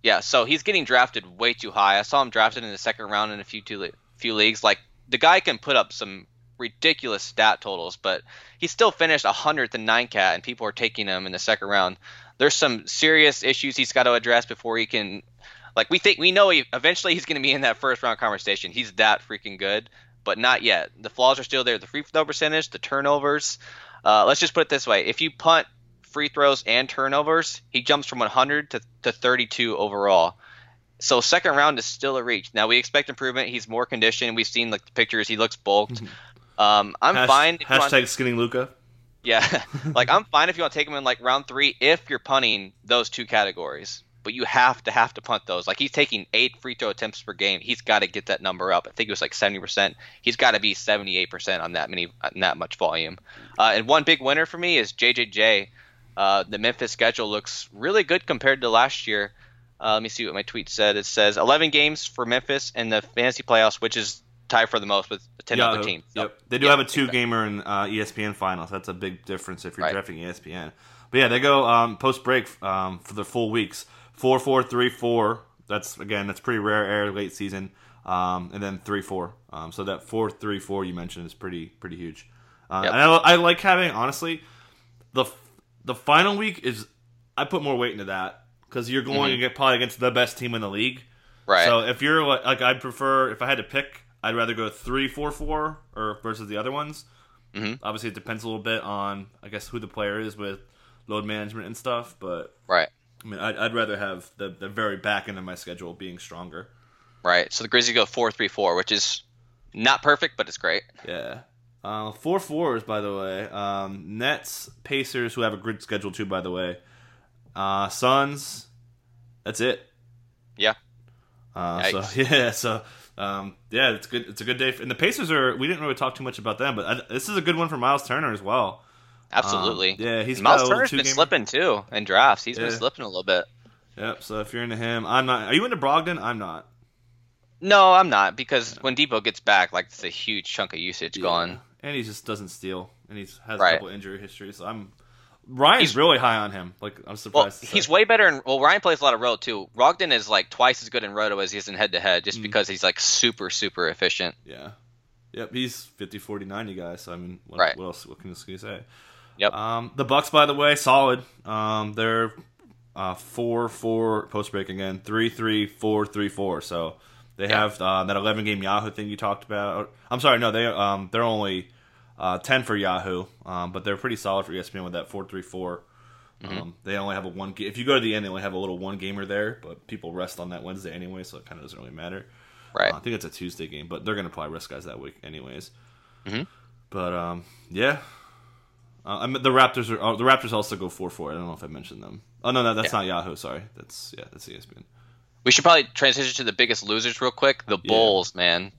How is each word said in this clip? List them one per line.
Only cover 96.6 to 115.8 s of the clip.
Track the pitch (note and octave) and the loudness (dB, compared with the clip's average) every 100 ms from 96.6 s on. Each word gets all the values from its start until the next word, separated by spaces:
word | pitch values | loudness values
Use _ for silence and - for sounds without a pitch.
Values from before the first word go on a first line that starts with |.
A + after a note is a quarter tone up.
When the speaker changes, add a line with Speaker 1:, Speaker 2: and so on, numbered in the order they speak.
| A#2 | -4
Speaker 2:
ones. | C#3+ D3 D3+ - _ _ _ _ | -6 -8 -12 -20 _ _ _ _
Speaker 1:
Mm-hmm. | G2+ G#2+ B2 | -8 -8 -8
Speaker 2:
Obviously, | G#2+ G#2+ A2+ | -8 -8 -10
it | |
depends | G#2 A2 A2 | -10 -12 -10
a | A2+ | -8
little | A2 | -8
bit | G#2+ A2+ | -4 -6
on, | F#2+ G2+ G2+ G2 G2 _ | -4 -6 -6 -8 -14 _
I | G2+ | -14
guess, | G#2 - | -14 -10
who | A#2+ | -12
the | G#2+ | -12
player | - G2+ G#2 | -6 -4 -4
is | A2 G#2 | -8 -10
with | G2+ G2 _ _ _ _ - | -10 -10 _ _ _ _ -8
load | G#2+ | -6
management | G#2 G#2+ G#2 A2 F#2+ | -4 -8 -8 -12 -14
and | A2+ | -10
stuff. | C3 A#2+ A#2+ _ | -4 -6 -6 _
But | F#2+ E2+ - _ - | -8 -8 -8 _ 0
Speaker 1:
Right. | F2+ D#2 _ _ _ | 2 2 _ _ _
Speaker 2:
I | A2 | -14
mean, | F#2+ | -6
I'd, | G#2+ G#2 | -6 -2
I'd | A2+ | -2
rather | A#2 G#2+ G2+ | -2 -2 -4
have | G2+ F#2 - _ | -6 -8 -14 _
the, | G2 | -12
the | F2 G2 | -10 -10
very | G2+ G#2+ G2 | -2 -2 -2
back | G2+ G2+ G2+ | -2 -2 -4
end | G2 | -12
of | |
my | F#2 | -12
schedule | F2+ - F2 F2 | -12 -12 -12 -12
being | F2 F#2+ F2 | -12 -14 -14
stronger. | - E2+ F2+ D#2+ G2 _ _ _ _ _ | -16 -16 -14 -14 -18 _ _ _ _ _
Speaker 1:
Right. | F2 F2+ - | 0 2 0
So | - | -6
the | A2+ | 0
Grizzlies | B2 A#2+ | 2 2
go | A#2 G2+ | 2 0
four | - A#2 | 0 -2
three | - G#2 | -2 -6
four, | - G2 | 0 0
which | F2 F#2+ | 0 0
is | G#2 - - _ _ _ _ _ | -2 -2 -4 _ _ _ _ _
not | - A#2+ C3+ | 0 2 2
perfect, | D3 C#3+ E3 - | 2 2 0 -4
but | G#2+ | -8
it's | - | -4
great. | F2 E2+ - _ - | -2 -2 -4 _ -12
Speaker 2:
Yeah. | F2 A#1 B1 - _ _ _ | -12 -12 -14 -18 _ _ _
Uh, | G2+ G#2+ G#2+ | -10 -8 -10
four | G#2+ D#3 F#3 | -8 -4 -4
fours, | F#3 D3+ E3 A#2 | -4 -4 -2 -2
by | A2 G#2+ | -4 -4
the | G2+ G2 | -4 -6
way. | F#2+ F#2+ G#2 | -6 -6 -8
Um, | G2+ G2+ G2 F#2+ G2 D#2+ G#2+ | -8 -6 -6 -8 -10 -12 -4
Nets, | B2+ D3 - - - - | -4 -4 -8 -14 -16 -20
Pacers, | - C#3 C3 C3 A#2 | -6 -4 -4 -4 -4
who | B2 | -2
have | A2+ | -2
a | G#2 | -2
good | G#2+ G#2+ | -8 -8